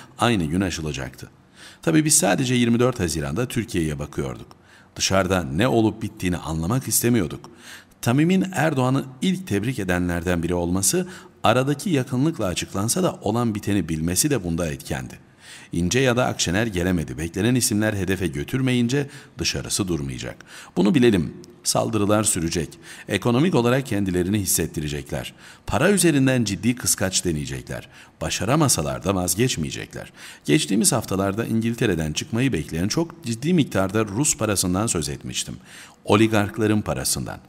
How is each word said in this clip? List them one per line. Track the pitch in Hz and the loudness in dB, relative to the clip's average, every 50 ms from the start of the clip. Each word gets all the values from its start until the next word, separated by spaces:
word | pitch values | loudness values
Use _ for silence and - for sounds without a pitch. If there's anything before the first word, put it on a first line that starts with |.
| - - - - | -18 -12 -4 0
aynı | 107 120 117 98 82 | 0 2 2 0 -2
gün | 71 78 92 | -2 0 0
aşılacaktı. | 101 90 80 - 78 76 69 65 65 64 - - - 55 _ _ _ _ _ - - - - - | -2 -2 -4 -4 -6 -6 -6 -6 -8 -10 -12 -16 -20 -20 _ _ _ _ _ -20 -20 -20 -14 -4
Tabii | - 170 160 156 151 | -2 2 4 4 4
biz | 156 147 - | 4 2 2
sadece | 185 190 190 160 135 123 127 | 4 2 2 2 2 0 2
yirmi | 123 120 117 117 117 | 2 4 4 4 4
dört | 123 127 123 - | 4 2 2 0
Haziran'da | 92 85 76 80 73 69 69 - - - | -2 -2 -2 -2 -4 -4 -4 -4 -4 -4
Türkiye'ye | - 123 101 - - 92 80 78 76 69 | -4 -4 -4 -2 -2 -2 -2 -2 -2 -4
bakıyorduk. | 73 73 - - 73 65 60 57 60 - - _ - - - - - _ - | -8 -8 -6 -6 -6 -6 -6 -10 -14 -20 -20 _ -20 -20 -20 -20 -20 _ -8
Dışarıda | - - - 95 95 95 87 92 90 | -4 -2 2 2 2 2 4 2 0
ne | 85 65 69 82 110 131 | 0 -2 0 0 2 2
olup | 135 117 110 107 - - | 4 4 4 2 0 -2
bittiğini | - 101 - - - 90 87 | -8 -10 -8 -2 0 0 0
anlamak | - - - 80 80 82 85 120 131 - 113 | 0 -4 -4 -4 -2 -2 0 0 -2 -2 -2
istemiyorduk. | 107 - - 120 120 113 87 71 69 - - - - - - - - - - _ - - | -2 2 2 4 4 2 2 0 -4 -10 -14 -18 -20 -20 -20 -20 -20 -20 -20 _ -14 -6
Tamim'in | - 120 120 139 156 175 185 185 185 185 | -2 0 2 4 4 4 4 2 2 0
Erdoğan'ı | - - 143 160 147 131 127 127 131 139 165 - - - | 0 0 0 0 2 2 2 2 2 0 -2 -4 -8 -2
ilk | - 190 180 185 185 | 0 0 0 0 -2
tebrik | - 104 101 98 131 127 104 | -2 -2 0 0 -2 -4 -4
edenlerden | 98 90 90 90 90 87 87 87 85 90 90 85 | 0 0 2 2 2 0 0 0 0 0 0 0
biri | 82 82 87 | 0 0 0
olması, | 87 85 87 90 95 98 - - 180 180 180 - - - - - _ - | 0 0 0 0 2 2 2 0 0 -2 -4 -8 -16 -18 -20 -10 _ 2
aradaki | 101 113 127 131 139 147 147 - 208 | 2 4 4 2 0 -2 -2 -2 0
yakınlıkla | 160 135 123 - 127 123 135 165 165 - 110 | 0 0 0 0 0 0 2 0 0 0 -2
açıklansa | 92 85 - - - - 98 101 117 - 180 | -2 -2 -4 -6 -6 -4 -2 -2 0 0 2
da | 185 170 - - | 0 0 0 -2
olan | - 101 104 120 120 117 104 | -2 -2 0 0 0 0 -2
biteni | 104 - 107 101 101 85 80 | -2 -2 0 0 0 0 0
bilmesi | 82 78 80 85 90 - - 151 | -2 -2 0 0 0 0 0 0
de | 143 117 90 | 0 0 0
bunda | 85 85 82 87 | -2 -2 -2 -2
etkendi. | 80 71 67 - - 82 67 64 58 - - - - - _ - - - - - - | -2 -4 -6 -6 -6 -6 -6 -6 -10 -14 -18 -20 -20 -20 _ -20 -20 -20 -20 -14 -6
İnce | - 85 87 90 - 127 | -2 -2 0 2 2 2
ya | 135 127 117 | 2 4 4
da | 123 127 | 2 2
Akşener | 123 110 - - - 85 101 117 | 0 0 -2 -2 0 0 0 0
gelemedi. | 117 98 90 85 92 92 82 76 64 64 69 | 0 0 0 0 2 2 0 -2 -4 -6 -6
Beklenen | 82 85 - 95 98 120 127 | -6 -6 -2 0 0 2 2
isimler | 123 113 - 104 104 107 107 104 | 2 2 0 0 2 0 0 0
hedefe | 98 92 85 95 90 95 | 0 0 -2 -2 0 0
götürmeyince | 85 67 - - - - 135 131 131 127 123 120 117 131 143 143 139 - - - - - - | -2 -2 -4 -6 -4 -4 -2 0 0 2 2 2 2 0 -2 -2 -4 -8 -18 -20 -16 -8 -4
dışarısı | 85 - - 76 - - - - 104 90 | -4 -4 -2 -4 -4 -4 -2 -2 -2 -2
durmayacak. | 85 76 69 67 64 60 58 60 55 - - - - - - - - | -2 -4 -4 -6 -8 -8 -10 -10 -12 -14 -18 -20 -20 -20 -16 -6 0
Bunu | 180 185 208 185 | 2 4 4 6
bilelim. | 135 120 120 104 90 71 - - - - - - - - | 6 6 6 6 6 2 0 -4 -12 -16 -20 -16 -8 -4
Saldırılar | - - 120 113 117 113 107 101 98 104 107 107 | -2 0 0 0 0 2 2 2 4 4 2 2
sürecek. | 104 - 92 80 82 80 90 76 71 - - - - - - - - | 2 0 0 -2 -2 -2 -2 -4 -4 -8 -18 -20 -20 -18 -14 -8 -4
Ekonomik | - 98 - 123 120 120 156 190 180 | -4 0 0 2 2 4 2 4 4
olarak | 123 117 120 123 135 131 | 4 4 4 2 2 0
kendilerini | 117 107 101 101 95 87 90 87 92 107 107 | -2 -2 0 0 0 0 0 0 2 0 0
hissettirecekler. | 95 87 - - 82 76 - 82 73 73 71 71 67 - 78 67 60 - - - - - - - - | 0 0 0 0 0 -2 -2 -4 -4 -4 -6 -6 -8 -6 -6 -6 -8 -8 -12 -18 -20 -20 -20 -16 -8
Para | - - 101 143 190 | -2 0 2 4 4
üzerinden | 208 185 180 170 151 139 135 131 131 127 117 | 4 4 4 4 4 4 4 4 2 2 0
ciddi | 101 101 87 98 117 123 | 0 -2 -2 0 -2 -2
kıskaç | 120 - 101 - - 101 95 92 - - | 0 -2 -2 -2 0 -2 -2 -2 -2 -2
deneyecekler. | 90 80 76 71 64 67 64 62 - 64 58 - - - - - - _ - | -2 -2 -2 -4 -6 -8 -10 -8 -8 -10 -10 -10 -14 -20 -20 -20 -20 _ -8
Başaramasalar | - 80 - - - 104 135 160 156 123 - - 78 71 65 62 65 | -6 -4 -4 -4 -2 0 2 4 4 4 2 2 0 -2 -4 -4 -2
da | 90 98 | -2 0
vazgeçmeyecekler. | 92 90 87 82 92 123 131 - - 76 67 - - 52 - - - - - - - - - - - - | 0 0 0 0 2 2 0 0 -2 -4 -6 -6 -8 -10 -10 -12 -14 -14 -16 -18 -20 -20 -20 -18 -10 -2
Geçtiğimiz | - 147 156 - - 190 214 208 170 | 2 2 2 2 2 0 2 2 4
haftalarda | 143 117 - - 98 92 98 98 98 110 113 | 2 2 0 0 -2 0 0 0 0 -2 -2
İngiltere'den | 95 110 113 110 117 117 - 131 107 90 80 80 76 | -2 0 0 0 0 -2 0 0 0 2 0 0 -2
çıkmayı | 76 - - - 110 113 131 135 | -4 -4 -6 -4 -2 0 0 0
bekleyen | 107 80 78 - 80 82 90 101 | 0 -2 -4 -4 -4 -2 -2 0
çok | - 160 170 165 - - - | 0 -2 -2 -4 -6 -10 -6
ciddi | 113 117 113 139 160 185 | -6 -6 -2 0 2 2
miktarda | 165 135 - - 101 95 92 95 113 110 | 2 2 2 0 0 0 2 2 0 0
Rus | 104 95 113 147 - - | 0 -2 -2 0 0 0
parasından | - - 107 101 92 - 92 90 92 110 | 0 0 0 0 2 2 0 2 0 0
söz | 117 - 87 76 73 | 0 0 -2 -2 -4
etmiştim. | 69 64 - 64 60 - - - 62 - - - - - - - - _ - | -6 -8 -8 -8 -6 -6 -6 -8 -10 -14 -16 -20 -20 -20 -20 -20 -20 _ 0
Oligarkların | - 101 104 113 113 110 104 104 95 - - 110 107 107 107 | 4 6 6 6 6 4 2 0 0 0 0 2 2 2 2
parasından. | - - 71 65 69 - - 71 64 52 50 50 - | 0 -2 -4 -2 -2 -4 -2 -4 -4 -8 -10 -12 -16